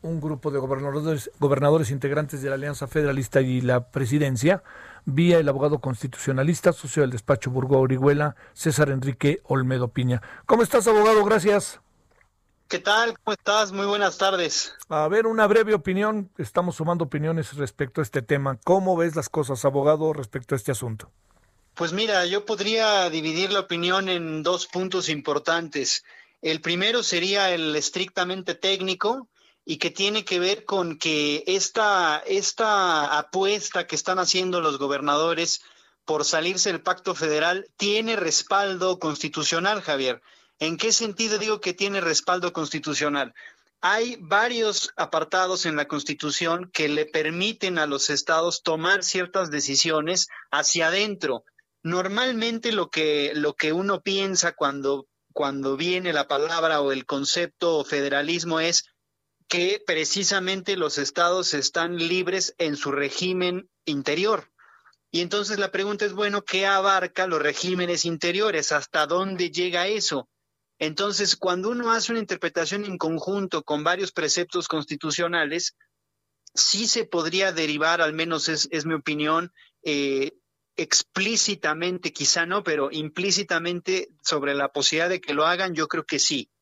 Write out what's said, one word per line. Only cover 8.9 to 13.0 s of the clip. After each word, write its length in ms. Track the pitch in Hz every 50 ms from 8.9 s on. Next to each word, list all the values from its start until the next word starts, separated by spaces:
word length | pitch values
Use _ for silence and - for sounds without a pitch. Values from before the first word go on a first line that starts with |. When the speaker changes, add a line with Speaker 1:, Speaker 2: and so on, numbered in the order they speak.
Speaker 1:
Enrique 500 | 139 131 123 139 123 - - 143 147 - _
Olmedo 440 | - 135 135 131 127 131 127 123 113
Piña. 340 | - - 123 123 123 113 - - - - -
¿Cómo 180 | - 233 226
estás, 240 | 233 - - 240 202
abogado? 380 | 233 220 214 208 220 226 214 202
Gracias. 560 | 202 220 214 160 208 202 202 - - - - _ _ _ _ _ _ _ _ _ _ _ _ _ _ _ _ _ _
Speaker 2:
¿Qué 100 | - 175
tal? 400 | 175 202 208 220